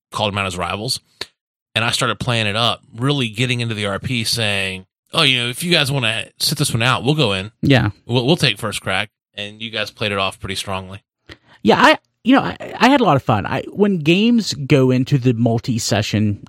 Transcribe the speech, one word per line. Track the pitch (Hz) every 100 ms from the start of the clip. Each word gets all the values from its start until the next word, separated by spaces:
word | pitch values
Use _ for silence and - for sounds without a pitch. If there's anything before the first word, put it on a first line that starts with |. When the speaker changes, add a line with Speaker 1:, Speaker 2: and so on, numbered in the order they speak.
| _
Speaker 1:
called | - 104
them | 101
out | 98
as | 90
rivals, | 87 98 123 - _ - - _ _ _ _ 110
and |
I | 117
started | - 123 104
playing | 127 117 107
it | 104
up, | 117 87 _ 110
really | 135 143 117
getting | 107 127 123
into | 117 104
the | 104
R | 98
P, | - 123
saying, | 110 117 107 98 95 92 92 _ _
"Oh, | 165
you | 143 127
know, | 120
if | 127
you | 175
guys | 170 139
wanna | 139 113 113 - -
sit | - 156
this | 143
one | 117
out, | 123 107
we'll | 113
go | 156 117
in. | 95 101 -
Speaker 2:
Yeah. | - 131 107 - -
Speaker 1:
We'll, | 120 120
we'll | 175
take | 135 98
first | 107 98
crack." | - 95 107 _ _
And | 101 104 107
you | 113
guys | 110 104
played | - 107
it | 98
off | 95 -
pretty | 95 92
strongly. | - 95 92 95 _ _ - - _ _
Speaker 2:
Yeah, | - -
I, | 262 302 _ _
you | 220
know, | 262
I, | - - - -
I | 247
had | 277
a |
lot | 196
of | 139
fun. | - 107 78
I, | 131 -
when | - 208 185
games | 147 180 233 233 190
go | - 139 139 131
into | 127 131 143
the | 127
multi-session, | 113 120 113 - 113 - 104 107 107 104 101